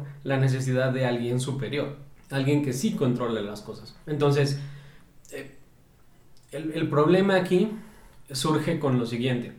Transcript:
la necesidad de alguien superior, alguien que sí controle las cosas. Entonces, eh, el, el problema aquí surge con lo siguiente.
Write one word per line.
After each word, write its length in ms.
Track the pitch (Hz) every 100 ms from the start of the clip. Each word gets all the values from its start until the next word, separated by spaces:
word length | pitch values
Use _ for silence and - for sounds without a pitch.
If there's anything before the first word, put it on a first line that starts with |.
| - -
la 140 | 135 135
necesidad 540 | 135 131 131 127 131
de 120 | 123
alguien 360 | 123 120 120 123
superior, 560 | 135 127 107 143 143 - - - -
alguien 340 | 139 135 147
que 80 | 139
sí 200 | 127 214
controle 480 | - 131 120 120 110
las 180 | 101 104
cosas. 340 | - 104 - - -
Entonces, 520 | 147 143 143 135 - - - - - - - -
eh, 240 | 135 135 - - _ _ _ - - - - -
el, 200 | 143 160
el 160 | 160 156
problema 480 | 143 156 185 196 190
aquí 320 | 175 180 220 - - - - - -
surge 480 | 131 151 156 - 160
con 200 | 139 127
lo 60 | 113
siguiente. 460 | 117 127 123 117